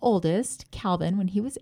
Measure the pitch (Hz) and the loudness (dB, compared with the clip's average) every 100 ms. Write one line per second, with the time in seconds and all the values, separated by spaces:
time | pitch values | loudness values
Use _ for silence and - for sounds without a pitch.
0 | 247 196 165 185 262 - - - 196 180 | 2 4 4 2 -2 -8 -12 -6 -2 0
1 | 165 196 185 196 247 - | 0 0 0 -2 -4 -6